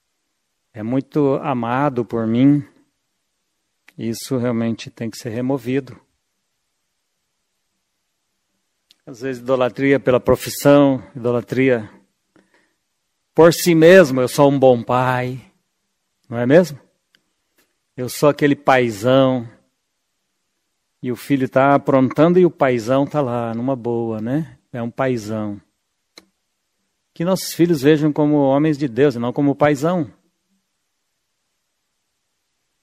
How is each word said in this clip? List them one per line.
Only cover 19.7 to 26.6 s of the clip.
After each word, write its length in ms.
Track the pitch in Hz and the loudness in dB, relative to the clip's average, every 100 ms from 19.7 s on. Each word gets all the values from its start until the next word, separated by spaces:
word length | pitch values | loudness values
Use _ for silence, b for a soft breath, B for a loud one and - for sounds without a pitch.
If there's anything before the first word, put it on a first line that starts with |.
| _ _ _ _ _ _ _ _ _ _ _ _ _ | _ _ _ _ _ _ _ _ _ _ _ _ _
e 100 | 127 | -10
o 40 | 117 | -10
filho 340 | - 139 131 | -4 -2 0
tá 260 | 131 139 139 | 2 2 2
aprontando 640 | - 135 127 110 165 180 | 2 0 2 2 2 4
e 60 | 175 | 2
o 60 | |
paizão 540 | - 139 120 110 135 143 | 2 -2 0 -2 -2 -2
tá 140 | 147 | -4
lá, 340 | 127 120 117 | -4 -4 -6
numa 220 | 113 127 131 | -6 -6 -6
boa, 460 | 117 117 117 110 | -6 -6 -6 -6
né? 360 | 110 143 165 - _ | -6 -6 -8 -14 _
É 100 | 127 | -12
um 100 | 117 | -10
paizão. 680 | - 131 123 104 110 107 104 _ _ _ _ _ - _ _ _ _ | -6 -4 -4 -6 -8 -8 -12 _ _ _ _ _ -20 _ _ _ _